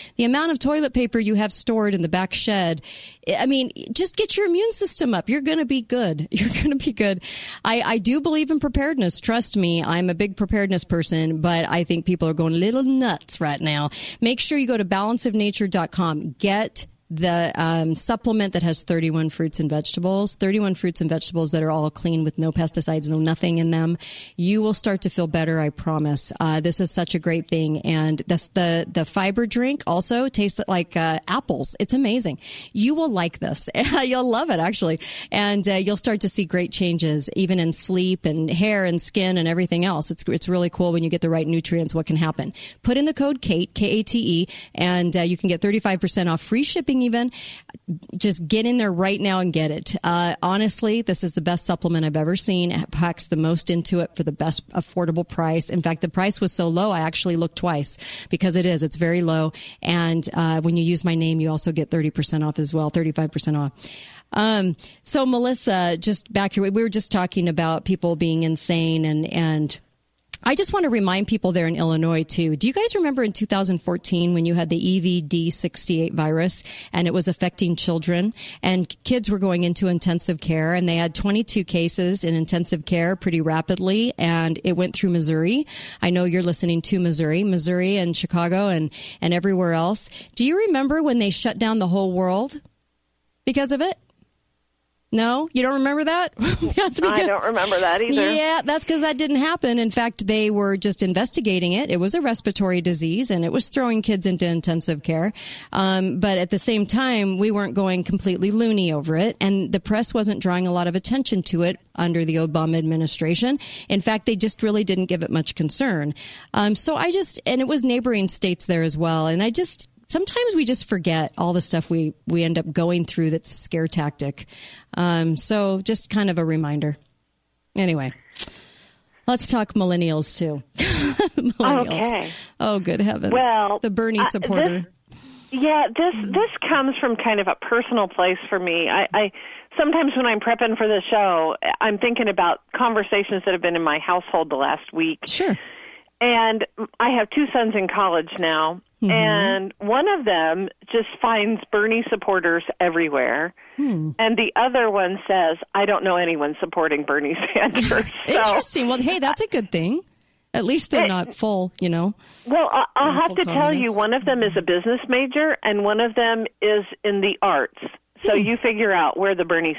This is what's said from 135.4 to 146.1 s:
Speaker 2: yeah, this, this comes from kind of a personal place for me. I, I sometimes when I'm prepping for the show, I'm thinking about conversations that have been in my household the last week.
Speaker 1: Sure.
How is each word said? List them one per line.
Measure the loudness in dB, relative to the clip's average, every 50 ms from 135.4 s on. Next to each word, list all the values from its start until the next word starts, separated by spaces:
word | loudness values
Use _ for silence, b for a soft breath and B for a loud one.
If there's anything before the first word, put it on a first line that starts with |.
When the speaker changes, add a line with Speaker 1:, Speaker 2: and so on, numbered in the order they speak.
| -12 -8
Speaker 2:
yeah, | -4 0 2 2 4 2 2 2
this, | 0 0 0 0 0 -2 -4
this | -2 0 0 0 0 -2 -6 -2 0
comes | 2 2 2 0 0 0
from | -2 -2 -2
kind | 0 0 0 0 0
of | 0 -2
a | -4
personal | -4 -4 -2 -2 -2 0 0 0 0 0
place | 0 0 0 0 2 0 -2 -4 -4
for | -4 -2
me. | -2 -2 -2 0 0 0
I, | 0 0 0 2
I | 2 0 0 0 B B B B B B B B -2
sometimes | 0 2 2 2 2 2 2 0
when | 0 2
I'm | 2 0 0
prepping | 0 0 0 2 2 0 2
for | 2 2
the | 2 2 0 0 2
show, | 2 4 4 4 4 2 2 0 0 -2 -2 -2 -2 0
I'm | 0 0 0 0
thinking | 0 0 0 0 0 0
about | 2 2 2 2 0 -2 _ _ -2
conversations | 0 0 2 2 0 0 0 0 0 0 0 -4 -2 0
that | 0
have | 0 0
been | 0 0 0
in | 0
my | 0 0 -2 -2
household | 0 0 -2 -2 0 0 0 0 0 0
the | 0
last | 0 0 0 -2 -4 -6 -6
week. | -4 -2 -2 0 -2 -4 -6
Speaker 1:
Sure. | -4 -2 0 0 0 0 B B B B B B B B B B B